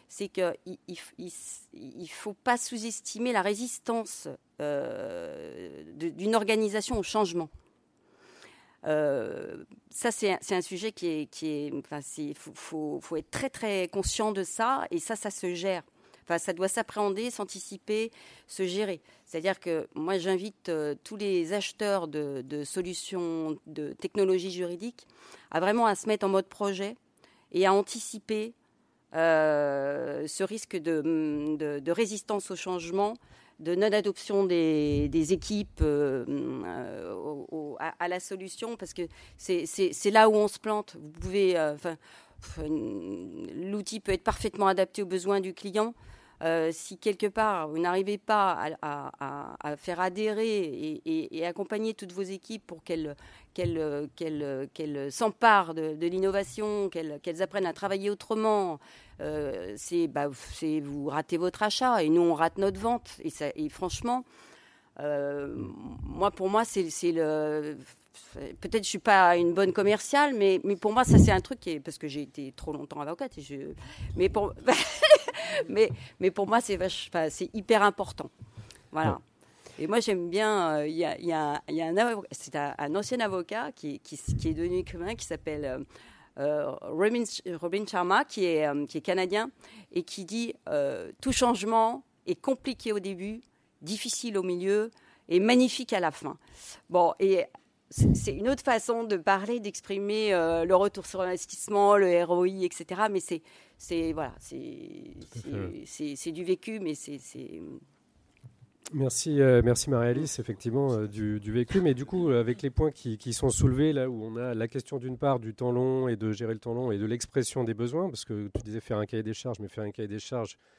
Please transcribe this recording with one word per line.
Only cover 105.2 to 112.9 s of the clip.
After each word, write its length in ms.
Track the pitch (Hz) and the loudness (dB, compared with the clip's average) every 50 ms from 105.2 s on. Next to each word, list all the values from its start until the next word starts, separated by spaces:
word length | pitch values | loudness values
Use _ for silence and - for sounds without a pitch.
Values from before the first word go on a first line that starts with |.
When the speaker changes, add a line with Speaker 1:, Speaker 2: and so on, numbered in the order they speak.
| - - - 117 | -18 -16 -14 -14
Speaker 2:
à 20 | |
fait, 0 | 107 | -10
Speaker 1:
c'est, 100 | - - | -8 -6
Speaker 2:
ouais. 300 | 101 95 92 98 101 - | -6 -6 -6 -8 -12 -14
Speaker 1:
c'est, 300 | - - - 156 147 143 | -14 -12 -10 -8 -8 -8
c'est 160 | 135 - 175 160 | -8 -8 -8 -8
du 120 | 165 180 | -4 -2
vécu, 340 | 170 185 180 - 226 220 220 | -2 -2 -2 -2 -6 -8 -6
mais 160 | 196 165 151 | -4 -6 -6
c'est, 240 | - - - 147 135 | -6 -8 -12 -12 -14
c'est 420 | 131 - - 127 131 - - 80 85 76 - - - _ _ _ _ _ _ _ _ _ _ _ - - _ _ - - _ _ - - - | -14 -16 -14 -14 -14 -14 -14 -14 -14 -14 -14 -16 -18 _ _ _ _ _ _ _ _ _ _ _ -20 -20 _ _ -20 -20 _ _ -14 -8 -4
Speaker 2:
Merci, 460 | 143 135 131 - - - 165 151 143 | -2 -2 -2 -2 -2 -2 2 4 6
euh, 220 | 135 131 127 120 117 | 8 8 10 8 8
merci 240 | 120 120 - - 139 | 6 4 4 2 2
Marie-Alice, 500 | 135 120 117 120 120 131 160 147 - - | 2 2 4 2 2 0 0 -4 -4 -6
effectivement, 540 | 117 - 107 95 - 120 113 135 139 135 123 | -6 -6 -8 -6 -4 -2 0 2 2 2 2
euh, 140 | 110 107 | 0 0
du, 340 | 104 101 107 107 104 107 104 | -2 -4 -2 -2 -2 -2 -2
du 100 | 101 107 | -4 -2
vécu. 300 | 107 123 120 - - 190 | 0 0 0 2 2 2
Mais 140 | 180 156 131 | 4 4 2
du 100 | 123 139 | 2 -2
coup, 240 | - - 185 175 156 | -4 -2 0 2 4
euh, 120 | 127 120 | 4 4
avec 200 | 117 113 123 - | 4 2 0 -2
les 80 | - 135 | -4 -4
points 220 | - - 156 151 | 0 2 2 2